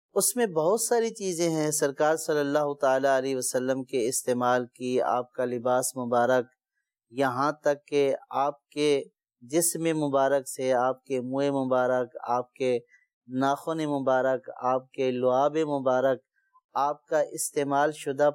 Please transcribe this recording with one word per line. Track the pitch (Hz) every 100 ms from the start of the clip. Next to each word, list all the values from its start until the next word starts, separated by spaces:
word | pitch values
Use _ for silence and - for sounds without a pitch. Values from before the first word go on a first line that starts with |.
| _
اس | 202 190 240
میں | 226
بہت | 160 156 226
ساری | - 240 226
چیزیں | 226 190 160 170
ہیں، | 160 151
سرکار | 151 143 131 151 160
صلی | 165 151
اللہ | 143 147 143 143
تعالی | 139 131 139
علیہ | 131 135 131
وسلم | 123 131 127 131
کے | 127 131 117
استعمال | 135 - 123 123 123 123
کی، | - 127 127
آپ | 76 117 123
کا | -
لباس | 123 123 123 127 127 131
مبارک، | 120 120 120 127 120 _ _ _ _ _ _
یہاں | 120 135 123 143
تک | 151 147 143 -
کہ | 143 139 127 -
آپ | 123 143 143 _
کے | 147 147 139 - _ _ _
جسم | 120 160 170 170 165 156
مبارک | 143 135 135 139 131
سے، | - 131
آپ | 123 127 127
کے | - 131
منہ | 123 135 143
مبارک، | 139 131 127 127 127 120 - -
آپ | 123 131
کے | _ 131 120 - _ _ _ -
ناخن | 127 135 139 - 160
مبارک، | 151 139 131 131 131 131 - -
آپ | 123 131 131
کے | - 131
لعاب | 123 127 127 147 156
مبارک، | 151 143 131 127 135 127 - _ _ _ _
آپ | 123 139 151 _
کا | 156
استعمال | 143 156 - 156 139 139 151
شدہ | 151 151 135 147